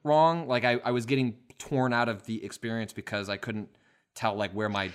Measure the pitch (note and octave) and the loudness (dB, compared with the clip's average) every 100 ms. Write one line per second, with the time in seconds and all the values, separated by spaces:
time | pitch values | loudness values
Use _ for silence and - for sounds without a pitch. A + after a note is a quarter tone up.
0 | D3 D3+ D#3+ E3+ C3+ B2 B2 A#2+ B2 B2 | 2 6 6 4 0 2 4 2 2 0
1 | A#2 C#3 B2 A2+ _ - - C3+ B2+ A#2+ | 2 0 0 -2 _ -18 -4 0 2 2
2 | A#2 G2+ - A2 G2+ - A#2 A2+ G#2+ - | 0 -2 -6 -8 -8 -8 -6 -4 -6 -8
3 | - G#2 G2 G2+ A#2 A2 F#2+ _ _ _ | -6 -4 -4 -4 -4 -6 -8 _ _ _
4 | _ - A2+ G#2 G2 G2 G#2+ G2+ F#2+ | _ -4 -2 0 -2 -2 -2 0 -2